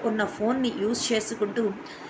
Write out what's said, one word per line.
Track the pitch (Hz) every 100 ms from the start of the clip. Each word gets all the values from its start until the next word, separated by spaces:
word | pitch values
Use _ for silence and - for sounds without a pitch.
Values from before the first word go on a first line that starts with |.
ఉన్న | 233 220
ఫోన్ని | 202 - 214 262 254 202
యూజ్ | 202 233 -
చేసుకుంటూ | 226 214 220 208 202 220 196 - - -